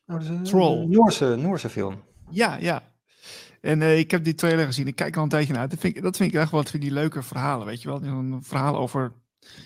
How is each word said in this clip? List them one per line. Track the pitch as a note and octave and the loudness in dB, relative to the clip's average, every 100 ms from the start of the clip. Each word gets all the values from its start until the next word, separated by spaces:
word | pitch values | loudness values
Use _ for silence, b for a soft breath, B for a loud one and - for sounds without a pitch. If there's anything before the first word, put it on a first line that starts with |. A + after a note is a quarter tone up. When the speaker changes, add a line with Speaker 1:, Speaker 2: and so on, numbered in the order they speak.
| - | -10
Speaker 1:
dat | E3+ | -8
is | D#3+ | -6
een, | F3 | -6
Speaker 2:
Troll. | F#3 F#3+ F3 - | 2 4 4 4
Speaker 1:
een | E3 | 4
Noorse, | G#3 A3+ - C3+ A#2 | 6 6 6 2 2
Noorse | E3 F3 A2+ | 0 -2 -4
film. | - G2 G2 - _ - | -4 -6 -6 -16 _ -8
Speaker 2:
Ja, | E3 A3+ - | -2 0 0
ja. | E3+ D#3+ - _ _ B B B B B | -4 -4 -6 _ _ B B B B B
En, | D3 D#3 | 0 2
eh, | D#3 D#3 | 4 4
ik | D#3+ | 4
heb | F3+ | 0
die | D#3+ D#3+ | 0 0
trailer | E3+ E3 D3 | 2 2 2
gezien, | B2+ C3+ | 0 -4
ik | - | -4
kijk | D3 | -4
er | D#3+ | -2
al | |
een | D3+ | 0
tijdje | D3+ D3 | 2 0
naar | B2+ | -2
uit. | C3+ | -4
Dat | E3+ | -2
vind | F#3 - | -4 -2
ik, | |
dat | F#3 F#3 | -4 0
vind | F#3 | 0
ik | D3+ | 2
echt | D#3 | 2
wel, | D#3 | 0
vind | C#3+ D3+ | -2 -4
die | C#3+ | -4
leuke | C#3 D#3 D3 | -2 -2 -4
verhalen, | B2 A#2 C#3 C3 G#2 | -8 -6 -4 -4 -6
weet | A#2+ | -10
je | B2 | -8
wel. | C#3 | -8
Een | C#3 C3 C3 B2+ | -6 -6 -6 -8
verhaal | C3 C#3 C#3 C#3+ | -6 -4 -2 -2
over | C3 C#3 B2+ - _ _ B B | -4 -4 -6 -8 _ _ B B